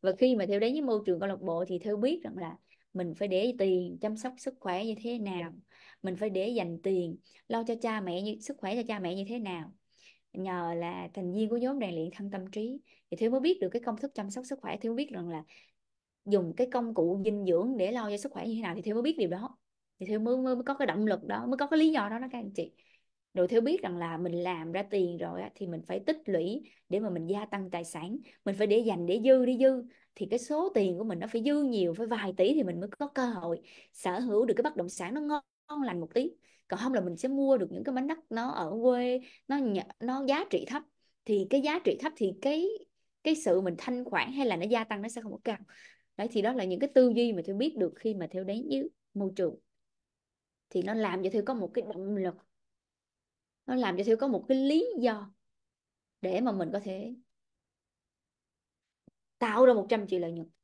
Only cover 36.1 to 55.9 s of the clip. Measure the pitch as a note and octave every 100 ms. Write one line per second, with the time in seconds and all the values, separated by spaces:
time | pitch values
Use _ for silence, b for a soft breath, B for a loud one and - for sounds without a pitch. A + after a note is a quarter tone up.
36.1 | A#3 C#4 - b b _ F#3+ B3 B3 F3+
37.1 | E3+ C4 C4+ C4+ C4 F#3 F#3 A#3 B3+ C4+
38.1 | D#4+ - A3+ A#3+ - D#3+ G#3+ B3 B3 B3
39.1 | B3+ B3+ B _ C#4+ B3+ G3 - - A#3
40.1 | C4 C4+ C#4+ G4+ E3+ - C#4 - _ _
41.1 | _ - G#3 F#3+ C#4 C#4+ D#4+ F4+ - D4
42.1 | - G3+ F#3+ C4+ D#4 F#4 A4 - _ _
43.1 | _ D4+ D#4 A#3+ F3+ F#3+ E3+ - B3 B3
44.1 | F#3 C3 C4+ C4 F3 G3 A#3 A3 G#3 G#3+
45.1 | A#3 A3 G#3+ - G#3 G3+ B B B B
46.1 | - A3 A#3 G#3 C4 F#3 F#3 C#4 C4+ B3+
47.1 | A#3 A#3+ F#3+ E3 G3 C#4+ D#4 F3+ - A3+
48.1 | G3+ E3 F#3 F#3+ G#3 D4 C4+ D4+ _ _
49.1 | G3+ G3 F#3+ F3 - _ _ _ _ _
50.1 | _ _ _ _ _ _ F#3 F#3 A3 G#3+
51.1 | F#3 F#3+ G#3 G#3 B3+ F3+ - - E3 G3
52.1 | G#3 F#3 F3 _ _ _ _ _ _ _
53.1 | _ _ _ _ _ - B3+ A3 F3+ G3+
54.1 | A3+ C#4 G#3 - C4 C4+ D#4 B4 G4 A#3
55.1 | G#3+ G3+ _ _ _ _ _ _